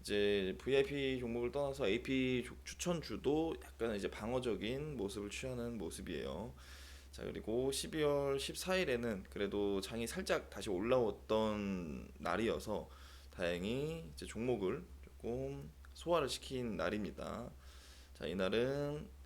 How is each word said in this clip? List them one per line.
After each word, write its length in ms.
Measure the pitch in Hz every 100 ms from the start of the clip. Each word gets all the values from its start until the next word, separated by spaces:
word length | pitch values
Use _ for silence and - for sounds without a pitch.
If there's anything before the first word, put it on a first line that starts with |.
이제 540 | - 104 101 101 95 95
브이아이피 600 | - 135 139 143 135 131
종목을 320 | 120 120 120
떠나서 360 | 135 143 135 113
에이피 560 | 107 - 131 127 127 117
조-, 100 | -
추천주도 920 | - - 175 170 - 101 131 151 165 -
약간 320 | - - 113 104
이제 140 | 90
방어적인 840 | - 107 127 123 98 101 135 151 135
모습을 340 | 101 104 101
취하는 480 | - 131 123 120 117
모습이에요. 760 | 85 - - 76 64 69 104 - - - - - -
자, 120 | - 92
그리고 460 | 90 - 117 135
십이월 680 | 135 - 156 147 143 139 139
십사 360 | 135 156 180 185
일에는 480 | 165 120 120 101 95
그래도 520 | 101 101 101 101 98
장이 240 | 95 117 117
살짝 440 | - 190 170 -
다시 180 | - 110
올라왔던 1400 | 90 113 127 113 - - 110 110 104 101 92 82 65 55 -
날이어서 680 | 85 87 113 78 71 98 76 - - - -
다행히 760 | - 87 87 95 127 151 165 165
이제 140 | 71 -
종목을 560 | 104 123 117 95 135 175 -
조금 680 | - - 110 123 135 139 147 - -
소화를 360 | - 165 170 135
시킨 460 | - - 131 120 98
날입니다. 760 | 85 104 101 - 80 87 120 - - - - - -
자, 140 | - 73
이날은 800 | 90 95 107 127 143 143 147 - -